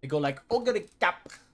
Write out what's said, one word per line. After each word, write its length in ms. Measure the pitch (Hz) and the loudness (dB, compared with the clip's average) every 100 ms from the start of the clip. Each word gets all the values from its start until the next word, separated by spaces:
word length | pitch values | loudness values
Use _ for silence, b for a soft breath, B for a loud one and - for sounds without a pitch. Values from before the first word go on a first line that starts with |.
They 80 | 135 | -2
go 100 | 151 | 0
like, 220 | 143 139 _ | 0 -2 _
Ogre 300 | 233 233 214 - _ | 0 2 -2 -4 _
cap. 280 | 185 - - - _ | 0 0 -12 -20 _